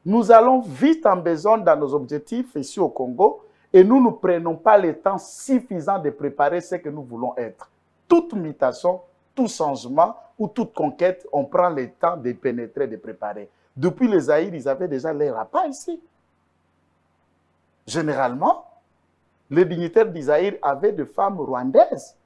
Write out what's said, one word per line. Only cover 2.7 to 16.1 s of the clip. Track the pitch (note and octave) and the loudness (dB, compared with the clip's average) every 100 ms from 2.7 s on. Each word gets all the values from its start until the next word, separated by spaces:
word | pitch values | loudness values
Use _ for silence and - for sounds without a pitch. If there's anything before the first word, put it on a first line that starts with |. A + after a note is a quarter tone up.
| - | -4
au | E3 | -4
Congo | - B2+ B2 G3+ - - _ _ | -2 -8 2 0 0 -14 _ _
et | F#3 | 6
nous | G3 C4+ | 8 6
ne | A#3+ | 4
prenons | - F3+ E3+ E3+ E3 | 2 -2 0 -2 -2
pas | A3 G#3 | 4 4
le | F3 D3+ | 4 -2
temps | F#3+ G#3 | -4 -4
suffisant | - - - B3+ - F#3 D3+ G3 | -10 -16 -2 -2 -2 -6 -4 -4
de | D3+ | -4
préparer | C#3 C#3+ C#3+ C#3+ F3 | -6 -8 0 0 0
ce | E3+ | -6
que | F3 D3+ | -8 -8
nous | D3+ | -12
voulons | B2 A#2 B2 B2+ | -14 -10 -8 -8
être. | A2+ - - _ _ _ _ | -10 -12 -20 _ _ _ _
Toute | E4+ E4+ | 2 2
mutation, | G#3 D#3 C#3+ C3 B2 F3 F#3 - _ _ | -8 -8 -2 -2 0 -4 -4 -10 _ _
tout | - A#3 | -6 -4
changement | - D3+ C3 A#2+ C#3+ F3+ - - - | -2 -4 -4 -4 0 0 -2 -20 -8
ou | G#3 | -8
toute | - A3 | -6 -6
conquête, | - D3+ - F3+ F#3 - | -4 -6 0 -2 -2 -6
on | C#3+ | -6
prend | C3+ F3+ F3 | -2 0 0
le | D3 A#2+ | -2 -8
temps | - E3+ F3 | -4 -4 -2
de | B2 | -8
pénétrer, | A#2+ C3+ A#2+ A2+ C3+ C3 | -4 -6 -6 -8 -6 -8
de | A2 | -8
préparer. | G#2+ G#2 G#2 G#2 G2+ _ _ C3 | -16 -12 -12 -12 -16 _ _ -4
Depuis | E3+ - B3 | -4 0 0
les | F#3+ | 2
Zaïre, | C3 D3+ F#3 | 2 0 0
ils | E3 C#3 | -6 -6
avaient | C3+ F3+ | -4 -4
déjà | C3+ D#3+ | -6 -6
leur | D3 D3 A2+ | -4 -4 -4
appât | A2 D#4+ E4+ | -6 -4 -4
ici. | C4+ - E4+ _ | -8 -12 -14 _